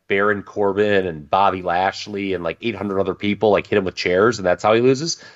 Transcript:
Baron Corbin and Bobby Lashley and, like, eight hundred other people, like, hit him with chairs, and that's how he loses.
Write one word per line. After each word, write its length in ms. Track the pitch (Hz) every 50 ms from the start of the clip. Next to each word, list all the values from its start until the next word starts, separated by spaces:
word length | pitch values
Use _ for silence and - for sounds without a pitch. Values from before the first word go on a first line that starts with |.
| _
Baron 360 | - 104 98 101 104 104 101 95
Corbin 640 | - - 104 104 98 95 101 104 104 104 98 92
and 200 | 90 82 78 73 71
Bobby 320 | - 95 98 98 92 95 90
Lashley 720 | 90 85 90 95 98 98 - - 107 104 98 101 98 92
and, 80 | 87 85
like, 160 | 82 82 -
eight 140 | - 120 104
hundred 240 | 92 104 101 95 95
other 160 | 95 92 90
people, 340 | - - 101 101 101 110 107
like, 160 | 98 90 -
hit 100 | - 110
him 80 | 104 95
with 100 | 90 -
chairs, 420 | - - 90 90 92 104 120 113
and 80 | 104 92
that's 160 | 90 90 - -
how 100 | 107 110
he 80 | 117
loses. 400 | 120 131 135 127 160 170 - - - - -